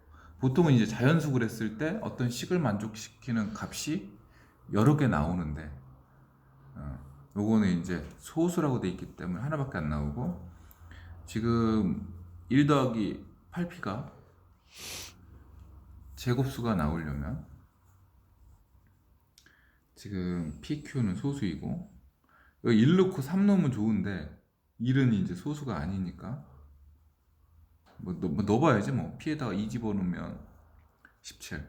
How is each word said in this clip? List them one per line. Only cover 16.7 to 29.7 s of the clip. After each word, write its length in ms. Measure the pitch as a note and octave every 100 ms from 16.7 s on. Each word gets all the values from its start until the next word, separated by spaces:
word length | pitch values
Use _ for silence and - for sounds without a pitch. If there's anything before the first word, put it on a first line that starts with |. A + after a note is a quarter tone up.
나오려면 720 | F#2+ D2+ E2 D2+ C#2+ D2 D#3 - - - _ _ _ _ _ _ _ - - _ _ _ _ _ _ _ _ _ _ _ _ _ -
지금 600 | G2+ F#2+ F2+ F2 D#2 D2
피큐는 540 | - D3 - C3+ G#2 F2+
소수이고, 760 | C#3 C#3 F#2+ D2+ - F3 - - - _ _ _ _ _
여기 140 | A#2 A2
일 180 | C3+ F#3
넣고 240 | F#3 C#3
삼 260 | C3 F#3+ G3+
넣으면 260 | F#3+ C#3+
좋은데 680 | G#2 A2 G2+ F#2 F#2 D2 - _ _ _ -
일은 340 | B2 C3 B2
이제 220 | G2+ F2+
소수가 420 | F2 C#3+ D3 C3+ D#2+
아니니까 720 | E2 F#2+ F2 - F#2+ C#3+ - - - - - _ _ _ _ _ _ _ _ _ _ -
뭐, 160 | F2+
넣-, 140 | E2+ F2+
뭐 160 | D2
넣어봐야지 480 | G2+ A2+ D#3 G#2+ B2
뭐. 240 | A#2+ D#2 -
P에다가 340 | D#3 D3+ A#2+
이 160 | F#2+
집어넣으면 800 | A2